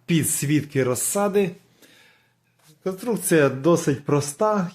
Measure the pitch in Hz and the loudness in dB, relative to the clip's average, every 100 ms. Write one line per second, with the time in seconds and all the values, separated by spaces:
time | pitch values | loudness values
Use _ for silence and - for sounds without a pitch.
0 | - 165 147 - 143 151 147 135 123 123 | -2 0 0 -2 0 -2 0 -2 -2 -2
1 | - 202 202 196 190 175 _ _ - _ | -4 -2 0 0 -2 -4 _ _ -20 _
2 | _ _ _ _ _ _ _ _ 185 190 | _ _ _ _ _ _ _ _ -8 -6
3 | 240 190 - 160 139 127 147 170 165 135 | -4 -4 2 4 4 2 2 2 2 -2
4 | - 143 143 - 214 208 175 | 0 -2 -2 -2 0 0 -2